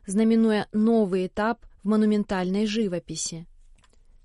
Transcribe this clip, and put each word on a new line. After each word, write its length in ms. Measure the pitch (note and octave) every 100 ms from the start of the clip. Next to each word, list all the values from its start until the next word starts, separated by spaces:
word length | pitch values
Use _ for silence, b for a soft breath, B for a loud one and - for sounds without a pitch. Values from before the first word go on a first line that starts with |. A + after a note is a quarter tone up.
| -
знаменуя 640 | G3 A3+ A3+ A3+ G#3 -
новый 540 | G#3+ A3 A3+ G3+ F#3 F#3
этап 400 | - G#3+ A#3 - -
в 40 | G3
монументальной 800 | G#3+ G#3+ G#3 G3+ F#3+ F3+ G3 G#3+
живописи. 800 | G#3+ G#3 F3 - D#3+ - E3 F3 - - - _ _ _ -